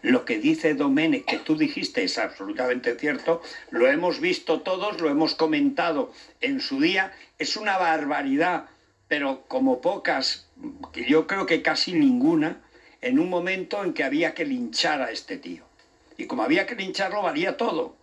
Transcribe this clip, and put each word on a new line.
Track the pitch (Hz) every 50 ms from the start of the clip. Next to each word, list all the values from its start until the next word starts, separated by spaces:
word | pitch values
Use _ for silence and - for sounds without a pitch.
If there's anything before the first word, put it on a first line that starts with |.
| -
Lo | - - 123 -
que | - 120
dice | 107 110 151 160 156 - 156 147
Domenech, | 135 143 143 135 143 160 160 143 - -
que | - - -
tú | - - 156
dijiste, | 151 156 139 - - 180 - - 123 -
es | - - -
absolutamente | 110 - - - 95 101 104 - 127 127 123 123 120 120 120 -
cierto. | 143 147 139 123 - 165 170 170 - - - - - -
Lo | - - 247
hemos | 131 143 160 175 175 147 -
visto | 156 175 170 - - - 160 131
todos, | - 190 185 185 196 208 208 -
lo | 165 151
hemos | 143 151 160 147 -
comentado | - 165 156 156 147 143 139 139 - 165 170 156 143 123 - - - - - _ _
en | 233 135 139 131
su | - - 277 -
día. | 151 175 190 190 190 190 - - - _ _ _
Es | 156 - -
una | 214 214 208 196 185
barbaridad, | 180 165 160 156 147 139 147 143 139 135 135 147 165 185 - - - - _ _ _ _ _ _ _
pero | _ 147 147 143 135 135 131 -
como | _ - 127 131 135 123 123
pocas, | - 175 202 185 - 180 147 147 160 - - - - _ _ - - - - - - - -
que | - 120
yo | 123 147 160 156
creo | - 196 196 190
que | - 170 147 131
casi | 160 151 - - 180 180
ninguna, | 160 147 135 123 123 131 160 170 156 151 170 - - _ _ _ - - - - _
en | - 127 127
un | 147 175
momento | 185 185 175 175 185 190 190 180 - 214 202 196
en | 175 -
que | - 143
había | 131 139 156 165 151 -
que | - 160
linchar | 143 131 123 120 110 - - - 160 151 139
a | 127 -
este | - - - - -
tío. | - - 90 87 - - _ _ _ _ _ _ _ _ _ -
Y | - -
como | - - 120 107
había | 123 156 190 202
que | - 247
lincharlo, | 202 190 185 170 - 196 185 196 208 196
valía | 170 143 151 180 - -
todo. | - 233 226 175 151 - - - _